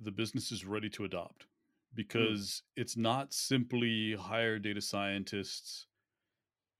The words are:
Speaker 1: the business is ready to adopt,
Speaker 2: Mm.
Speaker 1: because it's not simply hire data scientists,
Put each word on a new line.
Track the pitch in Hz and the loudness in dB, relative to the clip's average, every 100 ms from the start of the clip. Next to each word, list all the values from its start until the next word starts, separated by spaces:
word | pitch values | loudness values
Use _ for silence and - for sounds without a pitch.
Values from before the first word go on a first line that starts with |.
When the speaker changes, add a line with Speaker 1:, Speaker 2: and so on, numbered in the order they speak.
Speaker 1:
the | 107 | -8
business | 101 113 135 - | -2 -2 -2 -4
is | 107 | -6
ready | 92 107 104 | -4 -4 -4
to | - | -4
adopt, | 101 87 85 - - _ _ _ _ 113 107 | -4 -4 -6 -14 -20 _ _ _ _ -8 -2
Speaker 2:
Mm. | 113 110 | 4 4
Speaker 1:
because | 107 101 - - - | 2 -2 -6 -8 -6
it's | 117 117 | -4 2
not | 113 127 139 | 4 4 0
simply | - - 135 120 123 120 113 110 | -2 2 4 4 2 4 4 2
hire | 107 92 113 113 110 | -2 0 2 2 2
data | 104 104 | 0 -2
scientists, | - 101 101 98 92 101 95 - - - - _ _ _ _ _ _ _ _ | -2 0 0 -2 -2 -4 -4 -6 -8 -12 -14 _ _ _ _ _ _ _ _